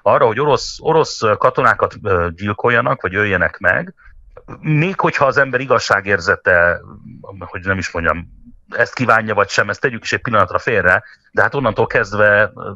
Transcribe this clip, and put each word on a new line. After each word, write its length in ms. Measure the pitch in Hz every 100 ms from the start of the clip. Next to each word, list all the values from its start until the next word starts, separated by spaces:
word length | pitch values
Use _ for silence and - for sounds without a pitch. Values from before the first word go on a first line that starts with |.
arra, 240 | 101 135 123
hogy 140 | 110
orosz, 380 | 147 123 - -
orosz 400 | 147 160 139 - 110 101
katonákat, 580 | 131 - 123 104 98 104
ö, 240 | 104 90 87 85
gyilkoljanak, 680 | 104 104 120 120 131 139
vagy 140 | 92 95
öljenek 420 | 104 92 82 -
meg, 360 | 92 - 185 - - - - - - -
még 400 | 156 151 175 185
hogyha 260 | 175 - 135
az 120 | 135
ember 220 | 135 123
igazságérzete, 1200 | 135 117 - 98 98 98 87 90 - 87 87 85 87 - - - - 98
hogy 260 | - 95 92
nem 120 | 95
is 140 | 87
mondjam, 480 | 85 82 82 82 - - - _
ezt 240 | 87 123
kívánja, 400 | - 120 113 110
vagy 160 | 104 101
sem, 200 | - 104
ezt 120 | 101
tegyük 220 | 135 113
is 100 | -
egy 80 | 110
pillanatra 380 | - 110 92 90
félre, 440 | - 107 87 98 - - _
de 100 | -
hát 140 | 107 139
onnantól 320 | 120 - 113
kezdve 640 | 127 101 104 104 104 104 - 95